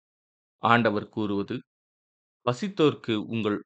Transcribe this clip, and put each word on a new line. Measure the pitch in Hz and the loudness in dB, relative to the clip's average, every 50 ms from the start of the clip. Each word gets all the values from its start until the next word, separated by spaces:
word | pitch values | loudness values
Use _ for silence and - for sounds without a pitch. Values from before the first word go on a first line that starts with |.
| _ _ _ _ _ _ _ _ _ _ _ _ | _ _ _ _ _ _ _ _ _ _ _ _
ஆண்டவர் | - 110 117 113 113 113 101 104 107 - | 2 4 4 6 4 4 2 0 -4 -6
கூறுவது, | - 110 107 101 101 98 98 - 110 127 - _ _ _ _ _ _ _ _ _ _ _ _ _ _ _ _ | -6 -6 -4 -2 -2 -4 -4 -4 -8 -10 -12 _ _ _ _ _ _ _ _ _ _ _ _ _ _ _ _
"பசித்தோர்க்கு | 123 123 - 214 196 196 - 160 143 120 - - - 113 | -4 -4 -2 -6 -8 0 2 2 2 2 0 -4 -4 -4
உங்கள் | 104 - - 113 113 104 107 104 95 - | -4 -4 -4 -6 -4 -2 -2 -2 -4 -6